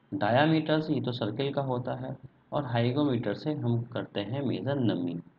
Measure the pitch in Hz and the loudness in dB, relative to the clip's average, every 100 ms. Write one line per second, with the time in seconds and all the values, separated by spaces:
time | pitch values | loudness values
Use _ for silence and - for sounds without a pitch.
0 | _ 98 104 120 151 160 156 156 156 135 | _ -2 2 4 6 4 2 0 2 0
1 | 123 123 104 104 139 139 135 123 127 127 | -2 -2 -2 -2 -2 -2 -2 -2 -4 -6
2 | 131 131 - _ _ 131 135 120 120 131 | -8 -10 -16 _ _ -4 0 2 2 2
3 | 147 120 107 104 156 147 120 117 117 107 | 2 2 0 -2 -2 -2 0 0 0 -6
4 | 92 - 101 135 131 90 127 143 117 90 | -6 -4 -4 -2 -2 -2 -2 0 2 0
5 | 87 85 - | -2 -4 -10